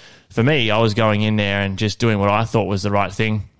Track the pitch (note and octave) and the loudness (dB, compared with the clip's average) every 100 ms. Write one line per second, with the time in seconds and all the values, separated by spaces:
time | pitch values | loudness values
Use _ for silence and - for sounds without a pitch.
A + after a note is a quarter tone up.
0 | - - _ - B2 D#3 A2 G#2+ A#2 G2+ | -20 -20 _ 0 2 2 2 2 2 2
1 | A2 G#2 G#2+ G#2+ G2+ G2+ G2 F#2+ G#2+ - | 2 2 0 0 0 0 -2 -2 -4 0
2 | A#2 G#2 G2+ G#2+ A2+ A2+ F#2 G2 G2+ G2+ | 0 2 2 0 0 -2 -2 -2 -2 -2
3 | F#2+ - A2 G#2+ F#2 | -2 -2 -4 -4 -8